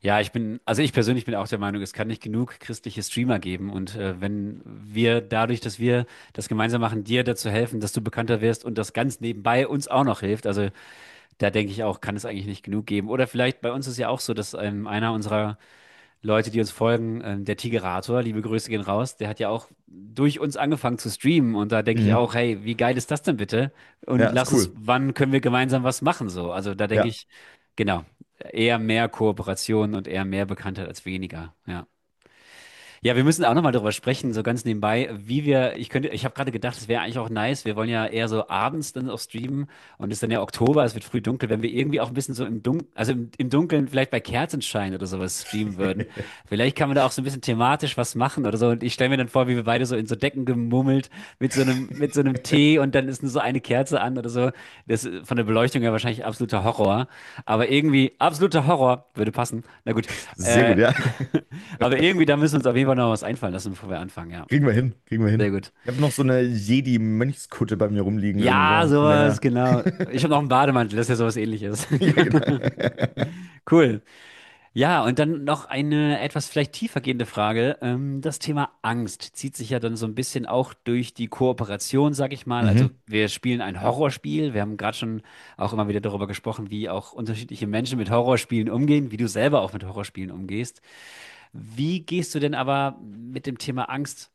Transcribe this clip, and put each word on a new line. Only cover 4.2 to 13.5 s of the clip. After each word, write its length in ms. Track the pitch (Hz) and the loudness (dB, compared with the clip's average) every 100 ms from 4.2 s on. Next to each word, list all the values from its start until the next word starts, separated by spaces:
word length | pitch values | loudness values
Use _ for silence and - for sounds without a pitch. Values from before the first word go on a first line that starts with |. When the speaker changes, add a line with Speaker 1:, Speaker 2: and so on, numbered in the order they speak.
Speaker 1:
wenn 400 | 98 104 101 - - | -6 -4 -8 -10 -16
wir 560 | 104 104 107 117 117 | -18 -10 0 2 2
dadurch, 400 | 107 113 113 117 | 0 0 0 -2
dass 180 | 117 101 | -4 -2
wir 260 | 120 123 120 - - | 2 2 0 -10 -16
das 160 | - 110 | -12 -6
gemeinsam 320 | 110 113 120 | -2 0 0
machen, 220 | 113 110 | 0 -2
dir 200 | 104 123 | -2 0
dazu 260 | 123 117 110 | 0 -2 -2
helfen, 300 | 104 117 117 | 0 0 -2
dass 140 | 104 | -4
du 80 | - | -4
bekannter 400 | 110 - 117 113 | -4 -4 -2 2
wirst 240 | 113 110 117 | 2 0 -4
und 120 | 110 | -6
das 160 | 104 | -4
ganz 260 | - 131 - | -2 -2 -2
nebenbei 460 | 117 104 101 120 135 | -8 -2 2 2 2
uns 200 | 139 139 | -2 0
auch 160 | 131 | 2
noch 180 | 139 104 | 2 0
hilft, 260 | 98 110 107 | -2 -2 -2
also 220 | 101 101 - - - - - _ _ | -2 -2 -4 -20 -20 -20 -20 _ _
da 100 | 104 | 0
denke 200 | 104 101 | 0 -2
ich 100 | 98 | -4
auch, 180 | 107 90 | -4 -4
kann 140 | - 101 | -6 -8
es 80 | 113 | -8
eigentlich 220 | 101 101 | -10 -10
nicht 160 | 98 | -10
genug 240 | - 101 107 | -6 -6 -2
geben. 220 | 101 101 | -4 -2
Oder 180 | 127 127 | 0 0
vielleicht 340 | 123 123 | 0 -2